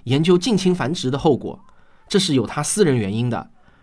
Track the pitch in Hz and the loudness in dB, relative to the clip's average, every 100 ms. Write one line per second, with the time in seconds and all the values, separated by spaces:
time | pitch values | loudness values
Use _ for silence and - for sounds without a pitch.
0 | 117 139 165 180 254 202 185 180 160 175 | -2 0 4 2 2 0 2 0 -2 -4
1 | 127 135 156 117 87 - - - _ _ | -4 0 2 0 -2 -14 -20 -20 _ _
2 | - 196 185 131 104 151 147 208 170 127 | -2 0 2 0 -2 -6 -4 2 2 2
3 | 98 110 123 98 - - _ _ | -2 -2 -4 -4 -8 -20 _ _